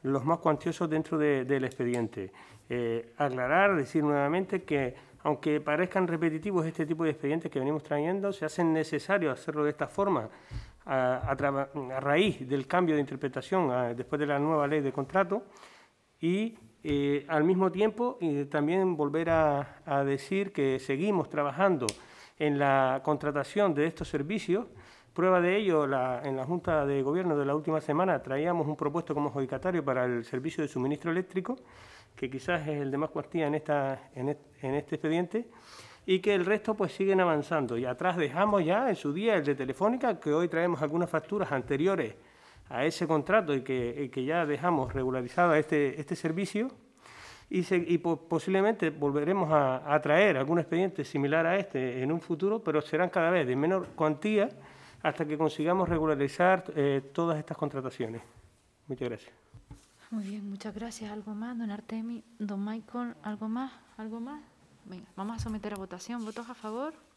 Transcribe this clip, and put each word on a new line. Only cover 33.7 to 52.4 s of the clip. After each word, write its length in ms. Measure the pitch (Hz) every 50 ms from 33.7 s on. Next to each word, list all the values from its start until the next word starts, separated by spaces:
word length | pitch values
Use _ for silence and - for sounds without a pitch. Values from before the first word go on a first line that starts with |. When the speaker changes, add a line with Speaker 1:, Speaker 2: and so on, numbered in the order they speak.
| 147 143 135 135 135 131 - - -
Speaker 1:
en, 160 | 131 123 143
est-, 340 | 147 143 - - - - -
en 100 | 131 135
este 220 | 147 143 - 160
expediente, 520 | 156 - 156 160 170 180 170 - 220 233 - - - - - - - - - - - -
y 140 | - 185 185
que 160 | 185 208 202
el 100 | 185 180
resto 280 | 185 214 208 214 - 214
pues 180 | - 190 160
siguen 300 | - - 190 196 196 185
avanzando. 560 | 185 175 160 147 143 - 175 156 135 117 120
Y 80 | 117 127
atrás 320 | 123 131 131 160 185 175
dejamos 480 | 175 156 131 131 170 202 214 208 196 165
ya 240 | 156 180 220 262 254
en 60 | 190
su 180 | - - 143 143
día 220 | 180 214 233 214
el 100 | 180 143
de 100 | 143 143
Telefónica, 640 | 139 131 127 135 - 180 214 240 254 285 247 196 -
que 140 | - 151 147
hoy 160 | 160 175 170
traemos 320 | 160 165 170 180 170 127
algunas 280 | 156 147 151 170 175 170
facturas 420 | - 156 - - 202 208 185 -
anteriores 640 | 147 127 117 - 143 135 160 190 196 175 135 107 107 - - - - - - - - - - -
a 160 | - 117 135
ese 200 | 160 160 - 175
contrato 480 | 151 160 151 143 - 190 220 196 151 143
y 80 | 131
que, 420 | 120 - 131 127 120 120 117 143 143
y 40 | 123
que 160 | - 135 127
ya 200 | 139 160 175 165
dejamos 480 | 147 147 131 147 180 170 135 127 113 -
regularizado 600 | 135 127 131 127 131 123 120 - - 175 170 151
este, 460 | 156 151 156 165 151 143 135 - 156
este 160 | 143 - 175
servicio, 540 | - - 160 160 180 202 - - 208 233 269 - - - - _ _ - - - - - - - - - _
y, 140 | - 185 170
se, 120 | - 190
y 240 | 175 175 165 175 170
po-, 180 | 170 170 165
posiblemente 720 | 156 - - 170 160 - 196 190 190 196 214 226 220 180 156
volveremos 640 | 147 151 147 143 139 147 147 165 196 196 180 151
a, 420 | 156 151 143 131 131 127 - 147 147
a 80 | 151
traer 360 | 143 143 151 175 208 208 156
algún 200 | 131 135 143 170
expediente 460 | 175 160 - 165 170 190 190 - - 143
similar 420 | - - 143 139 139 151 165 165
a 120 | 165 180
este 440 | 202 190 196 - 135 131 127 120 127
en 100 | 127 139
un 80 | 160 165
futuro, 440 | - - 175 147